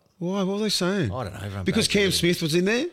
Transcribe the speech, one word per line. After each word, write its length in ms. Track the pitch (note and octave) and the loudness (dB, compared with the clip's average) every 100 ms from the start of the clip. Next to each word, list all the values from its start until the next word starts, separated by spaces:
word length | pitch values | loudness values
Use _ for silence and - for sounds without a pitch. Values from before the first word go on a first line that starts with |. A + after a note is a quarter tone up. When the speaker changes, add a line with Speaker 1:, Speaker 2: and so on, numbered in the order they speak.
| _ - | _ -10
Speaker 1:
Why? 260 | F3 G3 | -4 -2
What 140 | F#3 G3+ | -2 0
were 60 | |
they 60 | G#3+ | -2
saying? 420 | - F3+ G3+ A#2+ | 0 0 0 0
Speaker 2:
I 120 | B2 | -2
don't 100 | G2+ | -6
know. 60 | G#2+ | -8
Everyone 220 | G2+ G2 | -8 -4
Speaker 1:
Because 240 | F#2 A3+ F#3 | 0 2 2
Speaker 2:
bags 60 | |
Speaker 1:
Cam 60 | G3+ | 2
Speaker 2:
everything. 180 | G3 - E3+ | 2 2 2
Speaker 1:
Smith 80 | E3+ | 0
was 120 | D#3+ E3+ | 0 2
in 100 | F#3+ | 2
there? 200 | A#3 F4 | 0 -2